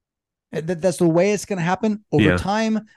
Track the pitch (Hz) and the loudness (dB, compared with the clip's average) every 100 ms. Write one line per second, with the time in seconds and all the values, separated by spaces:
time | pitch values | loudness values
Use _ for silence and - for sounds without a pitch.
0 | _ _ _ _ _ 160 160 175 180 - | _ _ _ _ _ -8 -6 -2 -2 2
1 | 175 170 196 208 - 190 170 185 220 208 | 2 4 2 0 -4 -4 -2 -2 -2 -4
2 | - - - 90 185 214 220 220 214 | -2 2 2 2 0 -2 -2 -2 -6